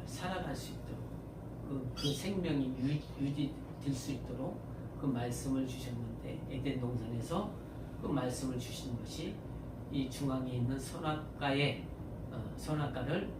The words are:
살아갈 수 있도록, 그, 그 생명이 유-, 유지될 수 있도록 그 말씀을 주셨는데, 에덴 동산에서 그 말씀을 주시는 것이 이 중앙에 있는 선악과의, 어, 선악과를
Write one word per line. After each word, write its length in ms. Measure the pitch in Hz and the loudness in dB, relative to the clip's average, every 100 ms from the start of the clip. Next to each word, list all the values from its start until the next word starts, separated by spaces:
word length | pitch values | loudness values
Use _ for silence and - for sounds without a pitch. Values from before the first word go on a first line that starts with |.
| - | -4
살아갈 500 | - 180 180 147 135 | -2 0 0 0 -2
수 180 | - | -4
있도록, 260 | - - - - - - - - - - | -6 -4 -4 -4 -6 -8 -8 -8 -6 -2
그, 240 | 135 123 - | -2 -2 2
그 180 | 143 | 2
생명이 640 | - 185 185 165 139 127 120 | 2 2 2 4 4 4 4
유-, 460 | 135 151 - - 139 | 4 4 0 0 2
유지될 680 | 143 135 - - - 143 | 4 2 0 -8 -4 0
수 180 | 131 - | 0 0
있도록 480 | 123 - 120 131 - - - - - | -2 -2 -2 -2 -2 -6 -6 -6 0
그 60 | 135 | 2
말씀을 580 | 120 120 120 139 135 123 | 4 2 0 2 2 2
주셨는데, 800 | 127 123 117 117 113 120 - - | 0 -2 -2 -2 -4 -4 -4 -2
에덴 300 | 123 135 127 | 0 2 2
동산에서 720 | 123 117 113 120 - 165 - - - - - - | 2 0 0 -2 2 0 0 -4 -8 -8 -8 -4
그 60 | - | 2
말씀을 520 | 139 127 - 131 123 | 2 2 0 0 0
주시는 380 | - 110 135 113 | -2 -4 -2 -2
것이 360 | 104 - - - - - - - - | -2 -2 -4 -4 -6 -6 -6 -6 -2
이 180 | 139 127 | 0 2
중앙에 440 | - 139 131 127 | 2 2 2 2
있는 240 | 123 120 135 | 2 2 2
선악과의, 1080 | - 165 156 151 - - 143 139 143 - - - - - - | -2 -2 0 0 -2 0 4 6 6 2 -4 -6 -6 -6 -4
어, 200 | - - - | -4 -4 -4
선악과를 760 | - 151 143 120 123 185 - | 0 2 2 0 2 2 0